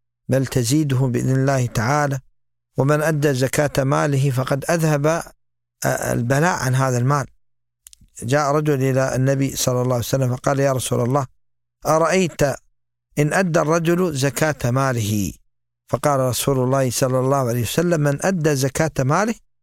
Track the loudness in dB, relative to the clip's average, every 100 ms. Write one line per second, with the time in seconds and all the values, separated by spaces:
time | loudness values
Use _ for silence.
0 | _ _ -2 -2 0 -2 0 0 0 0
1 | 0 0 0 0 2 0 0 -2 0 0
2 | 0 -4 -10 _ _ _ _ -2 2 2
3 | 2 0 0 2 0 0 -2 0 0 0
4 | 0 0 0 0 -2 -2 -2 0 2 0
5 | 0 -2 -4 -16 _ _ _ -6 -4 -2
6 | -2 -2 0 2 0 0 0 0 0 0
7 | 0 0 -2 _ _ _ _ _ -20 _
8 | -20 -12 -2 0 2 0 0 0 2 2
9 | 0 0 0 0 -2 -2 -2 0 0 0
10 | 0 -2 -2 -2 -2 0 0 0 -2 -2
11 | 0 0 -2 _ _ _ _ _ 0 2
12 | 2 2 0 0 -2 -2 _ _ _ _
13 | _ -2 0 2 2 2 2 0 0 0
14 | 0 0 -2 0 -2 -2 -2 0 0 -2
15 | -2 -2 -2 -6 _ _ _ _ -6 -2
16 | 0 2 0 -2 0 0 2 0 0 0
17 | 0 0 0 0 0 -2 -2 0 0 2
18 | 0 0 -2 0 0 2 0 0 -2 0
19 | 0 0 0 -4 _ _